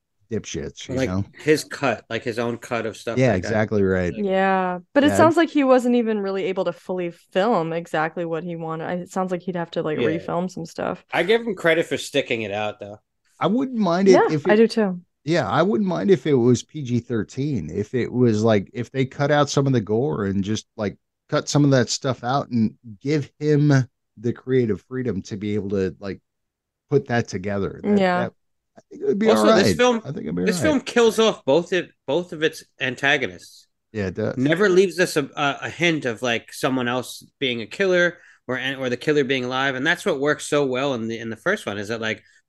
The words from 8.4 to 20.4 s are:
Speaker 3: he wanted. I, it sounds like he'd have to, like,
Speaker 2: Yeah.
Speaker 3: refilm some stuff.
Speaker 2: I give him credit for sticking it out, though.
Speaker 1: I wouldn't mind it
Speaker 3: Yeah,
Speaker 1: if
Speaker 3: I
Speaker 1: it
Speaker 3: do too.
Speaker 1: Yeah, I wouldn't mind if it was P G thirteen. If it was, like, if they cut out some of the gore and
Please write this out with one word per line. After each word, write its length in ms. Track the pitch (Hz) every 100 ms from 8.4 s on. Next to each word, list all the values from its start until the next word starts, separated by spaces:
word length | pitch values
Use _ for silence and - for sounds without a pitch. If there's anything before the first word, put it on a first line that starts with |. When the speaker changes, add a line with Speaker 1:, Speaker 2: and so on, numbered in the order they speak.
Speaker 3:
he 120 | 175 165
wanted. 280 | 160 160 156
I, 60 |
it 160 | 180 180
sounds 200 | 190 185
like 120 | 180
he'd 140 | 190 175
have 140 | 170
to, 100 | 175
like, 160 | 160 156
Speaker 2:
Yeah. 100 | 156
Speaker 3:
refilm 420 | 165 - 170 185
some 160 | 170 165
stuff. 380 | - - 180 _
Speaker 2:
I 100 | 147
give 200 | 175 226
him 120 | 233
credit 320 | 185 170 160 160
for 100 | 135
sticking 460 | - 139 - 117
it 100 | 107
out, 260 | 104 107 104
though. 220 | 101 104 _ _ _ -
Speaker 1:
I 60 | 156
wouldn't 320 | 233 269 240
mind 300 | 190 175 196
it 40 |
Speaker 3:
Yeah, 160 | - 453
Speaker 1:
if 160 | 151 -
Speaker 3:
I 60 |
Speaker 1:
it 20 | 214
Speaker 3:
do 120 | 226
too. 320 | 226 202 180 - _
Speaker 1:
Yeah, 240 | 143 170 101
I 140 | 123
wouldn't 260 | 180 226 190
mind 220 | 165 -
if 160 | 185 160
it 80 |
was 280 | 135 120 120
P 200 | - 156
G 180 | 127 123
thirteen. 680 | 120 117 - - 143 120 78
If 240 | 85 104
it 180 | 127 110
was, 300 | 123 123 104
like, 260 | 113 107 85
if 160 | 120 117
they 140 | 135 131
cut 240 | - 143
out 180 | 147 143
some 180 | - 139
of 60 |
the 80 | 123
gore 460 | 98 107 147 151 98
and 180 | 98